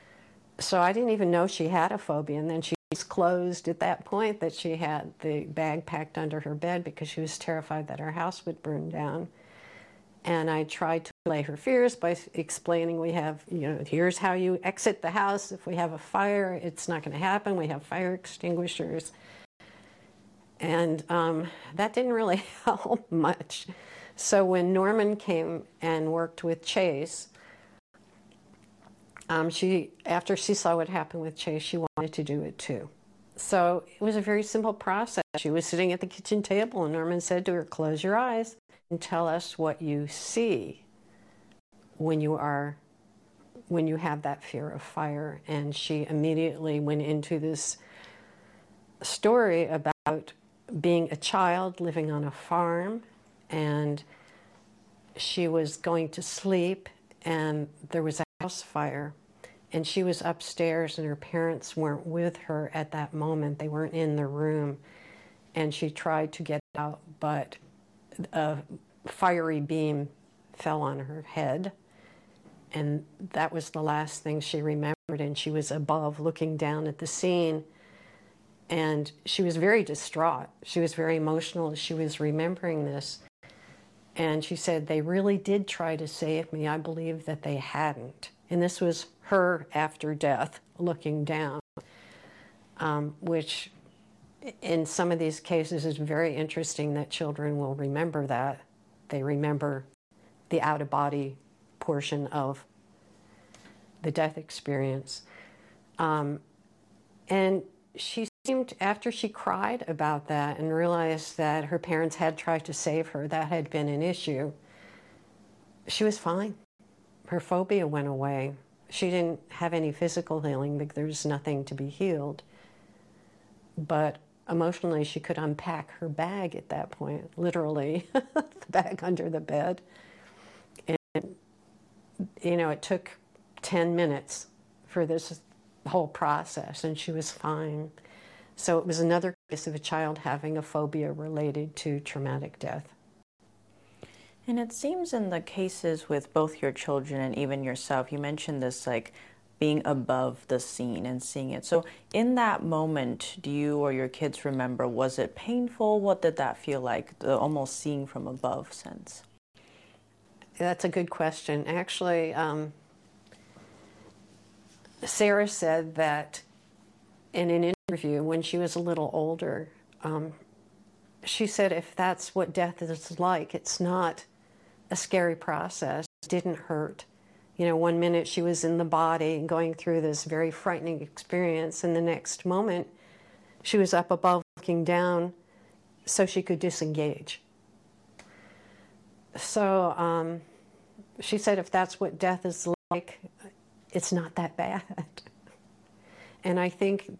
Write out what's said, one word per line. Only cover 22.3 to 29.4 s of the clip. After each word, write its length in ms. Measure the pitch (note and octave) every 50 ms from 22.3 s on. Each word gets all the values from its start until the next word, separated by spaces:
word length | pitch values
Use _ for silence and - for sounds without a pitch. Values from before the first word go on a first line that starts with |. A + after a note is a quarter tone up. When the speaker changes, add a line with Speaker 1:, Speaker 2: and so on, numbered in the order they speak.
| F3+ G3 - - -
Speaker 1:
<laughs> 100 | - -
help 480 | A#3+ G#3+ - - G#3 A#3 - - -
much. 560 | E3+ E3 D3+ D#3 - - - - - - - - F3+ - - - - - - - -
So 300 | - - - G#3+ G3 F#3+
when 260 | F#3 F#3 F3+ F3 F3+
Norman 460 | F#3+ F#3+ F#3+ G3+ G#3+ A3+ G#3 G#3 G#3+
came 460 | G#3 - G#3 F3+ D#3+ D#3+ E3 E3+ D#3+ - - - -
and 300 | - E3 D#3+ D#3+ D#3 D#3
worked 320 | D#3+ E3 E3 E3 E3 - -
with 200 | E3 E3 E3 -
Chase, 640 | - - G#3 F#3+ F3 D3 C#3 D#3 E3 - - - - - - - - - - - - - - _ _ _ - - _ _ - - - - - _ - - - - - - - - - - - - - - - - -
um, 200 | E3 D#3+